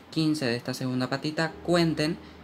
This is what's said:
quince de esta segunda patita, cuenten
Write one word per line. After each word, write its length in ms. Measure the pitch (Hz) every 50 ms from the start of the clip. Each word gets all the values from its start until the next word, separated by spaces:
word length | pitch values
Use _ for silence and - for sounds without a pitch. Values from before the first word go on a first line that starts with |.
| - -
quince 360 | - 160 160 156 151 151 135
de 100 | 117 120
esta 160 | 120 - 131
segunda 380 | 127 - 131 127 127 127 127 127
patita, 420 | 135 139 - 156 151 170 165 160 - - -
cuenten 520 | 165 175 175 170 160 147 156 151 156 185 - - - - -